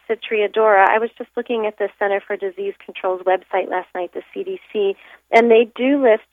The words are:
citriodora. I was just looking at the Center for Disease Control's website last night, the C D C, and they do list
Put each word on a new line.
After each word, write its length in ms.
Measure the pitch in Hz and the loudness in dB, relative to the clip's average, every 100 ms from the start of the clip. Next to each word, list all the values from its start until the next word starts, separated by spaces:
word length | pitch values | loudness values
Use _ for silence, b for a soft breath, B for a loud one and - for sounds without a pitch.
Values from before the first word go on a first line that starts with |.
| - | -8
citriodora. 800 | 220 - 220 202 220 220 196 196 | -8 -4 -2 -2 2 4 4 4
I 120 | 220 | 2
was 100 | 226 - | -2 -8
just 120 | 240 - | -14 -10
looking 300 | 240 233 214 | -6 -4 -4
at 120 | 208 | -4
the 100 | 202 - | -6 -4
Center 240 | 202 196 - | -2 -4 -6
for 120 | 202 | -8
Disease 360 | 196 180 196 - | -8 -8 -10 -10
Control's 380 | - - 190 185 | -14 -8 -6 -4
website 460 | 185 185 - 190 185 | 0 -2 -2 -4 -4
last 200 | 185 180 185 | -6 -8 -10
night, 180 | 175 | -10
the 80 | 185 - | -10 -12
C 100 | 196 | -12
D 160 | 190 190 - | -10 -10 -8
C, 240 | 214 196 190 B B - | -4 -2 -4 B B 2
and 200 | 226 233 | 4 6
they 180 | 226 233 - | 4 2 0
do 260 | 254 285 | 0 2
list 220 | 254 220 _ | 2 2 _